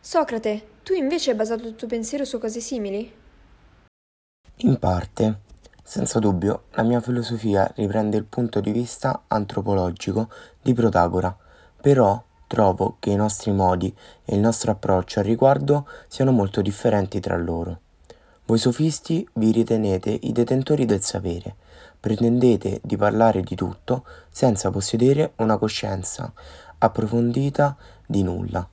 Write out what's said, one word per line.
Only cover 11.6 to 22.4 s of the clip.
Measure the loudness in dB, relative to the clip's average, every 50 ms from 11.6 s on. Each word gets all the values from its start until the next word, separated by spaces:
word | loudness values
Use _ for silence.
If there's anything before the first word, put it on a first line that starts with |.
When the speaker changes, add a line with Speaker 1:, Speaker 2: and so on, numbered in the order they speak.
| -20 _ _ _
Speaker 2:
però | 2 4 6 6 6 4 4 2 -4 _ _ _ _
trovo | _ 0 2 4 4 4 2 0 -4 -4 _
che | -2 0
i | 0
nostri | 2 2 0 -2 -4 -4 -2
modi | 0 2 2 2 2 2 -2 -4 -6 -8 -20 -20 -20 _ _
e | -2 0
il | 2
nostro | 2 2 0 0 -2 -2
approccio | -2 -2 0 0 0 0 0 -2 -2 -2
al | 0
riguardo | 0 0 4 4 4 4 4 2 2 0 0 0 -6 -16 -20 -20 _
siano | -4 -2 2 2
molto | 4 2 2 0 0 -2
differenti | -2 -2 -2 0 0 2 2 2 0 0 -4 -6
tra | -4 -2 -4 -2
loro. | -2 -4 -4 -4 -6 -6 -8 -12 _ _ _ _ _ -20 -20 _ _ _ _ _ _
Voi | 0 0 2
sofisti | 2 2 0 2 0 0 0 -2 -4 -4 -2 -2 -2 -4 _
vi | 0 2 2
ritenete | 4 4 2 2 2 0 2 2 0 0 0 -2
i | -4 -2 -2 -4 0
detentori | 0 0 2 2 -2 2 0 0 0 2
del | 2 0 0
sapere, | 0 -4 -4 -4 -4 -4 -6 -6 -8 -12 -16 -16 _ -20 -20 -20 -20 -20 _ _
pretendete | -4 -2 0 2 2 2 4 4